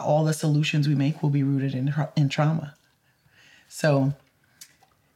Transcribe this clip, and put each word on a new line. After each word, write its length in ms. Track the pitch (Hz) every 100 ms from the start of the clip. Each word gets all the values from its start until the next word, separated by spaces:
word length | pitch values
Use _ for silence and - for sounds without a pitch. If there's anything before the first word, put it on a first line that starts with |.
all 200 | - 151
the 80 | 156
solutions 560 | 151 156 147 151 151 143
we 60 |
make 280 | 139 139 156
will 80 | 151
be 120 | 143
rooted 320 | 139 139 135
in 180 | 131 139
tra-, 200 | 147 147 -
in 120 | 139
trauma. 460 | - 151 160 147 - _ _ _ _ _ _ - - _
So, 440 | - 156 139 135 - _ _ _ - - _ _ _ _